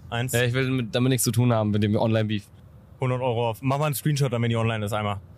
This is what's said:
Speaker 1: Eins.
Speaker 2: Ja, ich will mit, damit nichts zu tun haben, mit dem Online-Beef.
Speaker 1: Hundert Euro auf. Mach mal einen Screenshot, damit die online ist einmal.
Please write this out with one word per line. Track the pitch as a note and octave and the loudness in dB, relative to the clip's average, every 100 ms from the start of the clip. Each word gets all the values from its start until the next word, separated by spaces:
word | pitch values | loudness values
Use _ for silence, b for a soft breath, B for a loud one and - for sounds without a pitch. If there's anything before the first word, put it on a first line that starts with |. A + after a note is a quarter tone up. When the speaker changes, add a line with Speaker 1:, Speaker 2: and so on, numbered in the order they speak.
| - | -8
Speaker 1:
Eins. | A#2 B2+ | -6 -2
Speaker 2:
Ja, | A#2+ | 0
ich | B2 | 0
will | B2+ C3 | 0 -2
mit, | C3 A2+ | -2 -2
damit | B2 B2+ | 0 2
nichts | C3 | 2
zu | - | 0
tun | A2+ B2 | 2 2
haben, | A2+ G#2 | 2 2
mit | G#2 | 2
dem | G#2 | 2
Online-Beef. | G#2+ A2+ A2 G#2+ G#2+ - - - - - - | 2 2 2 0 -4 -8 -20 -20 -20 -20 -6
Speaker 1:
Hundert | C3 B2+ | -4 -2
Euro | B2+ A2+ A#2 | -2 0 -2
auf. | A2 | -2
Mach | C3+ C#3 | -2 0
mal | D3+ | 0
einen | |
Screenshot, | C3+ D#3 C#3+ C#3 | -2 -2 0 0
damit | A#2+ A#2 | 0 0
die | A#2 | 0
online | A2+ A2+ G#2 | 0 -2 -2
ist | |
einmal. | G#2+ G#2 G2+ - | -2 -2 -4 -10